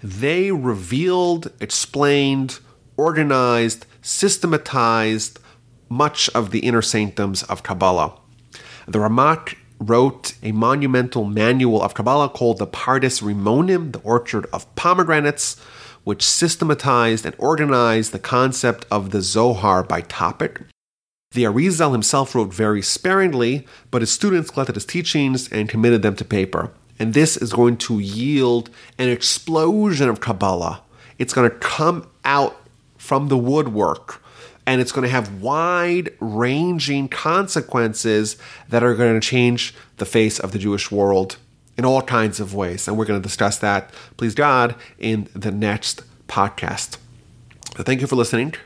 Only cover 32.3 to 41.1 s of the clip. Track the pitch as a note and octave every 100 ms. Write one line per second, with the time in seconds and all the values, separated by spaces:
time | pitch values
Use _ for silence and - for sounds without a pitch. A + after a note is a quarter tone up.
32.3 | C#3 C#3 - _ _ _ _ - C3+ C#3+
33.3 | C3+ A#2+ D3 C#3+ G#2 F#2 D2 - - -
34.3 | - - - - B2+ B2 - B2 B2+ G#2
35.3 | G2 G#2+ D3 E3+ F3+ F3 F3 E3 - A2
36.3 | G#2+ A#2+ C#3 F3 F3 C#3 C#3 C#3 - D#3
37.3 | E3 D#3+ - C3 B2+ A#2 G#2+ A#2 G#2+ G#2+
38.3 | - - - - A#2 A#2+ A2 A#2+ A2+ -
39.3 | B2+ B2 A#2+ - - - _ G2+ A#2 A2
40.3 | G#2+ F#2+ G2 G2+ G2+ - G2+ G2